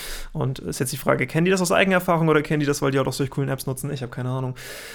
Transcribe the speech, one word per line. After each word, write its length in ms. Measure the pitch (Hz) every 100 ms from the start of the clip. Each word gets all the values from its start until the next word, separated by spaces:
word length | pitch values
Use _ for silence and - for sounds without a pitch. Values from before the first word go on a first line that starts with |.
| - - -
Und 260 | 151 131 135
ist 200 | - -
jetzt 140 | 131
die 40 | 135
Frage, 280 | - 139 139
kennen 200 | 156 175
die 60 |
das 100 | 190
aus 100 | 175
eigener 240 | 190 190 185
Erfahrung 320 | 180 165 160
oder 160 | 156
kennen 160 | 147 151
die 60 | 143
das, 160 | 143
weil 100 | 143
die 80 | 135
halt 80 | 131
auch 60 |
solche 180 | 127 135
coolen 180 | - 139
Apps 160 | 135 -
nutzen? 260 | 131 143
Ich 120 | 143
hab 80 | 120
keine 180 | - 127
Ahnung. 260 | 131 127 123 - - -